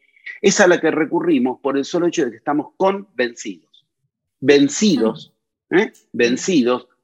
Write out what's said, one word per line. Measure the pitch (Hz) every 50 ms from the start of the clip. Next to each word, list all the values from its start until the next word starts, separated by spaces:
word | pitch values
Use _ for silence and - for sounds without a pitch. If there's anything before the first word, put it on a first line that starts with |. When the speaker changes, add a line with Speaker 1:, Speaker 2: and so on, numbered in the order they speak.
| _ _ _ _ _ - - -
Speaker 1:
es | - 202 - -
a | 196
la | 180 170 -
que | 160 156
recurrimos | 143 156 156 131 156 175 160 175 160 127 123 127 120 -
por | - 135 135 139
el | 135
solo | - - 170 175
hecho | 170 - 170 143
de | 120
que | 107
estamos | - _ 151 143 151 - - _
convencidos, | - 185 190 196 202 196 - _ 120 123 117 117 - - 110 90 82 _ _ _ _ _ _ _ _ _ _ _ _ _ _ _ _
vencidos, | 131 131 143 143 143 139 - - 214 208 160 117 110 110 110 78 - - _ _ _ _ _ _ _ _
Speaker 2:
Mm. | 156 180
Speaker 1:
¿eh? | 220 - - _ _ _
Vencidos | - 117 120 120 127 123 - 190 185 147 117 120 127 123 - _ _ _